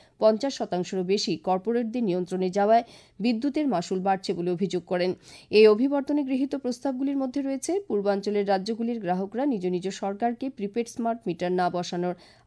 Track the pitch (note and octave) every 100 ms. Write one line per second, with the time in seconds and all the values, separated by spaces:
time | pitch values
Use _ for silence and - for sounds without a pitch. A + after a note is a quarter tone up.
0 | - - A3 A3 C#4 - A3 F3+ F3+ F#3+
1 | F3+ G3+ - E3 - F#3 G3+ A#3 A3+ B3
2 | A3 F3+ F3+ F#3 F#3 F#3+ G3+ A3+ A#3+ -
3 | - - G#3+ A3+ C#4 D4+ D4 F3 F3+ F#3
4 | F#3+ F#3+ - E3+ F3 F3 F#3+ F3+ - F3+
5 | F3+ F3 - - - G#3 G#3+ G#3+ C4+ C#4+
6 | C#4 D4 C4 C4 C4+ C#4 B3+ B3 C#4 B3+
7 | C#4 C#4 C4 C#4+ C4+ C4+ - F#4+ G4+ G#3
8 | G3+ G3+ G3+ G3+ G3+ F#3+ G3 A3+ A#3 A#3
9 | F3 F3+ G3 A3 C#4+ A3 F3+ F3+ F#3+ F#3+
10 | G3 G3+ A#3+ A#3 C4+ C4+ G3+ A#3 A#3 -
11 | A3+ A#3 - E3+ F3+ F3+ F3 F3 F3 F3+
12 | F3+ F3 - -